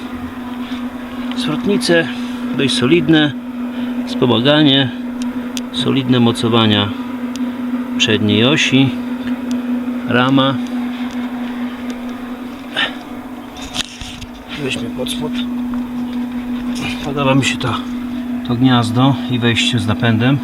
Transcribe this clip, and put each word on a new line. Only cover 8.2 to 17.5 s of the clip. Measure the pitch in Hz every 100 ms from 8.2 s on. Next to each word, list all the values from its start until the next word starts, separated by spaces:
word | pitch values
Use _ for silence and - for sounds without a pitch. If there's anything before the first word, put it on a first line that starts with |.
| 107 104
osi, | 120 156 - 131 131 - - - - - - - - - - - -
rama. | 120 127 131 135 135 - - - - - 247 247 247 247 247 247 247 247 247 247 254 247 254 254 247 262 - - 262 - 247 - 247 - - - - - - - - - - - -
Weźmy | 135 123 120
pod | 123 127
spód. | 247 - 247 247 247 247 247 247 247 247 247 247 247 - - - - - -
Podoba | 147 143 139
mi | 135
się | 120